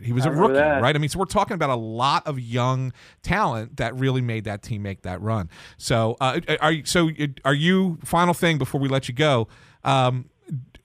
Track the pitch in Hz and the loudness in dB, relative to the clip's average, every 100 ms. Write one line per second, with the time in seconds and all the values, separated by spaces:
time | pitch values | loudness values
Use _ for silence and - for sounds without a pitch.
0 | 120 120 127 147 196 135 151 139 123 151 | -2 0 2 4 4 4 4 4 2 2
1 | 147 175 190 208 196 175 147 123 113 113 | -2 -2 -2 0 -2 -2 -2 -2 -4 -2
2 | 135 165 160 135 117 123 123 131 131 - | 0 0 -2 -8 -4 0 0 0 -4 -8
3 | - _ - 180 202 113 113 - 117 127 | -20 _ -4 -2 0 -2 -8 -6 -6 -2
4 | 135 131 123 110 107 101 - 107 101 95 | 0 0 -2 -4 -6 -10 -8 -8 -6 -8
5 | 92 90 104 110 85 - - - - 113 | -10 -6 -4 -4 -4 -12 -20 -14 -2 2
6 | 113 120 131 139 - 156 151 160 131 185 | 2 0 -2 -2 -2 0 0 0 0 2
7 | 165 156 147 135 135 143 165 190 190 165 | 2 0 -6 -2 0 2 4 4 2 -2
8 | - 170 175 170 175 156 131 147 135 135 | -2 2 2 2 2 2 -2 -2 0 0
9 | - 120 156 127 110 - - _ - 135 | -2 0 4 4 0 -8 -20 _ 0 2
10 | 127 127 123 _ 370 139 123 - | 2 0 -8 _ -10 -10 -10 -20